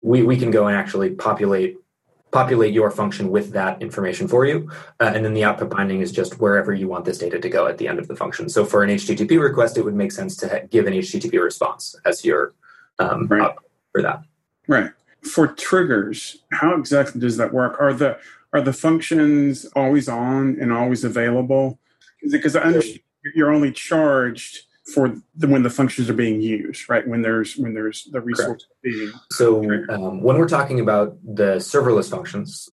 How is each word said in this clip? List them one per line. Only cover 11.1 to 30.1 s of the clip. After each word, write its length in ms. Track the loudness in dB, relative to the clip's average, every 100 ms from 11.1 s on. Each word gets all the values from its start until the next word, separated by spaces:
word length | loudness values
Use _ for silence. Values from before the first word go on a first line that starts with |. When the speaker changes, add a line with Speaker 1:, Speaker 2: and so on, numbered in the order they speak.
Speaker 1:
T 80 | -4
T 100 | -2
P 80 | 0
response 560 | 0 -2 -4 -4 -14 -4 -4
as 180 | -2
your, 300 | 0 0 -2 _ _ -20 _ _
um, 280 | -2 -2 0
Speaker 2:
Right. 140 | 2
Speaker 1:
output 240 | 2 -2 _ _ _
for 100 | -2
that. 220 | -2 -4 -12 _ _ _ 0
Speaker 2:
Right. 240 | 0 0 -8 _ _
For 240 | -8 0 0
triggers, 960 | 0 0 0 2 2 0 -6 -12 -18 _
how 240 | -2 0 0
exactly 420 | 0 0 0 -2
does 160 | -4 -2
that 180 | -2
work? 220 | 0 -2 2
Are 120 | 0
the, 240 | 2 0 -2 -12 -20 _
are 80 | 0
the 100 | 0
functions 960 | 0 2 2 2 2 4 4 2 0 -4 0
always 320 | 2 2 2
on 500 | -4 -2 0 0 0
and 100 | 0
always 320 | 0 0 0
available? 760 | -2 0 0 0 2 2 0 -4 _ _ _ _
Is 120 | -2
it, 80 | 0
'cause 140 | 2 2
I 60 |
understand 400 | 2 2 0 -6 _ _ -8 0
you're 160 | 4
only 220 | 4 2
charged 880 | -2 -2 2 2 2 0 -4 -14 -18 _ _ -4
for 200 | 0 0 0 _ -2
the, 120 | 2
when 160 | 4
the 60 | 2
functions 400 | 2 0 0 -2
are 40 |
being 280 | 0 0 0
used, 460 | 0 -2 -6 -12 -2
right? 180 | -2 0
When 160 | -2
there's, 360 | 0 0 -2 -4
when 160 | -6
there's 340 | -4 -6 -8 -10
the 80 | -8
resource 260 | -6 -4 -4
Speaker 1:
Correct. 180 | -4 -12 _
Speaker 2:
being 300 | -8 -6 -8 -12 _
Speaker 1:
So, 300 | 2 4 4
Speaker 2:
triggered. 280 | 2 -2 -4
Speaker 1:
um, 300 | -6 -6